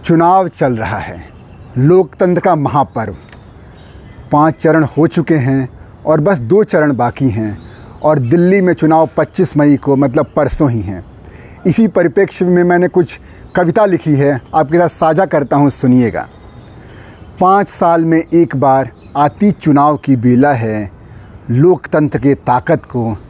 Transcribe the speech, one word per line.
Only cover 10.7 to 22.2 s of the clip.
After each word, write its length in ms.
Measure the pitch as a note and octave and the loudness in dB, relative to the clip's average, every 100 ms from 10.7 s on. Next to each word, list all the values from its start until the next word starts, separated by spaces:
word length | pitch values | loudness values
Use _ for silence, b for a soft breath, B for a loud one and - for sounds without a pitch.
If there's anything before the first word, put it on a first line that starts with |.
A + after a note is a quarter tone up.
ही 100 | A#2 | -2
हैं। 240 | G2 F#2 - - B B B B F#3+ | -6 -10 -14 -20 B B B B -2
इसी 220 | - A3 | 0 0
परिप्रेक्ष्य 560 | F#3 F3 - G3 - | 0 0 0 -2 -2
में 180 | F3+ F3 | 0 2
मैंने 240 | F3 F3 F3 | 2 0 0
कुछ 300 | F3+ E3+ - B B B | 0 -2 -6 B B B
कविता 320 | - F3 A3+ G#3 | -2 0 2 2
लिखी 280 | E3+ D#3 | 0 -2
है, 260 | C#3 C#3+ C3+ - | 0 0 -2 -4
आपके 240 | D#3+ C#3 E3+ | -4 0 0
साथ 100 | E3+ | 0
साझा 360 | - D#3+ D#3+ F#3+ | 0 0 0 0
करता 300 | D#3 C3+ C#3+ | -2 -2 0
हूँ, 140 | C#3+ | 0
सुनिएगा। 560 | - C3 B2+ A#2 E2 - - - - - B B B B B B - | 0 0 2 0 -4 -12 -18 -20 -20 -20 B B B B B B -2
पाँच 280 | F#3 G3 G3 | 2 2 0
साल 360 | - F3 E3+ | -2 0 0
में 140 | E3 E3 | 2 0
एक 380 | - E3+ E3 C3+ | 0 0 0 0
बार 360 | C#3 C3+ B2+ - - C#3 | 0 0 -2 -12 -10 -2
आती 340 | D3 - G#3 | -2 0 -2
चुनाव 440 | - D#3+ C#3 D3 D3+ | 0 0 2 2 0
की 200 | - B2+ | -2 0
बेला 360 | B2 A#2+ C#3+ | 2 2 2
है, 380 | B2+ A2+ G#2+ G2 - B B B B - | 0 -4 -6 -8 -14 B B B B -4
लोकतंत्र 680 | A#2+ E3+ E3+ - D3 D3+ | 2 2 2 -2 -2 0
के 160 | - | 0